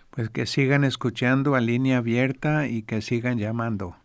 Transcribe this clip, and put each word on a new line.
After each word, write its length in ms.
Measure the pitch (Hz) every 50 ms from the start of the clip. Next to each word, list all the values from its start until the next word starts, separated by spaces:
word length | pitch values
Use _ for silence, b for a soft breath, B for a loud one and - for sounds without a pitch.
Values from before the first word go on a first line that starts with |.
| B B
Pues 200 | - - 113 110
que 160 | - 127 123
sigan 380 | - - 151 139 131 143 143 143
escuchando 720 | 135 123 - - 120 110 - 127 123 131 135 139 147 139
a 60 | 127
Línea 360 | 117 117 120 123 131 131 131 127
Abierta 680 | 117 117 113 120 131 131 - - - 151 151 151 147 120
y 140 | 120 113
que 200 | 110 - 113 110
sigan 360 | 107 - 123 117 117 127 123 117
llamando. 580 | 104 110 113 117 117 117 110 95 98 87 82 - _